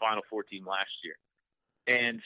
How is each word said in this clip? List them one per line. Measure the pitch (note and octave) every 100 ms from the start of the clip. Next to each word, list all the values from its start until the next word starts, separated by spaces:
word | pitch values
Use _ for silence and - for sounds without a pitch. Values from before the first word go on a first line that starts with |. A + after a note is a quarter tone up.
Final | A2 A2 -
Four | A2
team | G2+ G2 F#2+
last | F#2+ G2 -
year. | E2 D#2 _ _ _ _ _ _ -
And | B2 A#2+ A2+